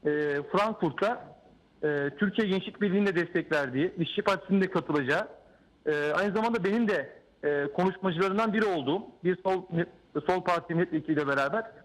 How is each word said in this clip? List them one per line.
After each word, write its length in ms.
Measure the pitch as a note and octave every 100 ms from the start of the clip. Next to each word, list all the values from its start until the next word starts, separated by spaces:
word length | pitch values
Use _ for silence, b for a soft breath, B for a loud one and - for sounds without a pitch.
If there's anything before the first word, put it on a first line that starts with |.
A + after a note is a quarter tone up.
| D3+
e, 360 | D3 D3+ C#3+ C#3+
Frankfurt'ta, 840 | F#3 G#3+ A3 E3+ - G3 A#3+ - - - - _ _
e, 280 | D3+ D3 C#3 C#3+
Türkiye 300 | G3+ G#3 G#3+
Gençlik 320 | F#3 F3+ -
Birliği'nin 260 | G3+ F#3+ G3+
de 100 | E3+
destek 360 | E3+ F3 D#3
verdiği, 400 | D3+ C#3 B2+ F3 -
İşçi 240 | E3 -
Partisi'nin 380 | G3+ F#3+ - G3
de 100 | F#3
katılacağı, 580 | F3+ D#3+ D3+ C3 D#3 G#3+ - - b b _ -
e, 260 | D3+ D3
aynı 200 | D3+ G3+
zamanda 300 | G3 A3+ A3+
benim 240 | F#3 G#3+ A3+
de, 240 | F3+ C3+ - _ _
e, 200 | D3 C#3+ C#3+ C#3+
konuşmacılarından 760 | F#3 F3+ F#3+ E3 F#3+ G3 A3
biri 120 | G#3+
olduğum, 380 | G#3+ F3 C3 F3 - -
bir 120 | E3+ F3+
sol, 200 | F#3+ F#3+ F#3 E3 E3+ - _ D3 D3
sol 180 | F#3
parti 300 | F3+ E3+ -
milletvekiliyle 520 | E3 E3+ D#3+ D3+ D3+ C#3+
beraber 380 | C#3 C#3 G3+ A3 -